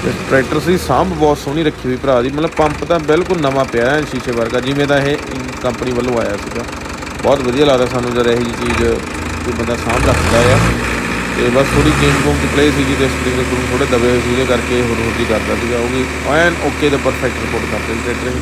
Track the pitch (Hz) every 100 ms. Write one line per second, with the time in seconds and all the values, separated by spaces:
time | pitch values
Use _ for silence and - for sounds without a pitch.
0 | - 120 - 135 127 151 151 180 - 131
1 | 180 165 151 147 - 143 165 - 127 127
2 | 135 127 123 143 160 160 156 147 147 170
3 | 151 156 180 180 139 135 131 117 120 147
4 | 147 127 117 117 117 123 123 139 143 143
5 | 139 151 - 131 127 - 127 117 127 123
6 | 123 120 104 101 110 117 120 - - -
7 | - - - 139 123 123 147 131 123 123
8 | 120 120 120 117 120 117 120 117 117 113
9 | - - - - - 117 117 117 - 120
10 | 139 120 - 113 123 127 117 120 - -
11 | - - - - 120 123 139 - - 139
12 | 143 143 147 143 76 127 147 139 135 135
13 | 131 117 123 127 123 127 123 127 135 123
14 | 120 123 120 123 127 123 117 123 120 113
15 | 117 110 117 107 107 107 117 120 120 131
16 | 127 - 127 151 170 170 147 123 147 139
17 | 127 127 127 110 113 117 110 107 104 113
18 | 117 117 123 -